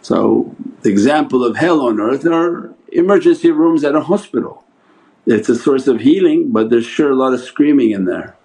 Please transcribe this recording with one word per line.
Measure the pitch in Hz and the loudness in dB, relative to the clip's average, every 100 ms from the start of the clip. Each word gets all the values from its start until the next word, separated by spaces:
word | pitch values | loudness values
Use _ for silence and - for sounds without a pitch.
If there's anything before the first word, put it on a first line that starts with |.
So | - - 104 113 - - - - | -2 0 2 0 -2 -10 -16 -4
the | 117 | 0
example | 101 113 151 143 127 | 2 2 2 0 0
of | 120 107 | 0 -2
hell | 160 160 | 0 0
on | 127 107 | 0 -2
earth | 107 139 156 | -2 -2 -2
are | 165 170 170 - - - | 0 -2 -4 -12 -20 -6
emergency | - 180 202 175 165 170 | -2 2 2 2 2 0
rooms | 156 165 165 | 2 2 2
at | 143 | 0
a | 151 | -2
hospital. | 143 202 - 127 - - _ _ _ _ _ _ - | 0 -4 -2 -6 -6 -12 _ _ _ _ _ _ -2
It's | 110 - | 0 0
a | 120 | 0
source | - 135 131 | 0 0 0
of | 113 | 0
healing, | 120 180 175 156 151 | 2 2 2 2 0
but | 110 113 | -2 2
there's | 117 117 | 0 -2
sure | - 151 | -2 0
a | 131 | 2
lot | 131 | 0
of | 123 | -2
screaming | 123 - 147 143 113 | -6 -2 2 2 2
in | 101 | 0
there. | 92 85 - - | -4 -6 -10 -20